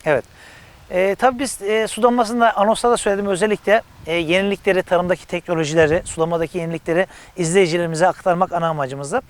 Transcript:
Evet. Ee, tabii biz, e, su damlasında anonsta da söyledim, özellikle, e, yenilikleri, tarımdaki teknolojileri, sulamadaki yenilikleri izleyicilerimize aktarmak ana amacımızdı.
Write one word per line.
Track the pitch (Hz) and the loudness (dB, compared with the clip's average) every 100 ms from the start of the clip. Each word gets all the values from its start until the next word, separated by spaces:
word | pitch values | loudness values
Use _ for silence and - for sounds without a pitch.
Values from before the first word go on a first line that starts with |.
| 160 | 0
Evet. | 135 - - - - - - - | 0 -2 -16 -20 -20 -20 -20 -6
Ee, | 180 190 196 | -2 0 2
tabii | 254 247 | 0 0
biz, | 262 - | -6 -6
e, | 196 220 214 | -2 -2 -2
su | - | 2
damlasında | 240 247 214 240 233 208 | 2 2 0 2 2 2
anonsta | 208 214 240 | 0 2 2
da | 240 | 0
söyledim, | 214 202 202 | 0 -2 -2
özellikle, | 180 214 208 - 220 - - - | 0 0 0 2 0 0 -12 -6
e, | 170 | -2
yenilikleri, | 160 185 196 202 202 185 | 0 0 0 -2 0 0
tarımdaki | - 175 180 180 - | 2 0 0 -4 -4
teknolojileri, | 180 175 170 147 160 156 170 - | -8 -4 -2 0 2 4 2 -2
sulamadaki | - 160 170 165 175 | -4 -2 -2 -4 -6
yenilikleri | 165 165 - 165 190 - - - | -6 -6 -2 -2 -2 -6 -14 -6
izleyicilerimize | 160 190 175 175 170 156 180 | 0 2 2 0 -2 0 0
aktarmak | 156 185 175 185 | 0 -2 0 0
ana | 175 165 | -2 -2
amacımızdı. | 156 131 139 143 240 - | -4 -6 -8 -6 -6 -8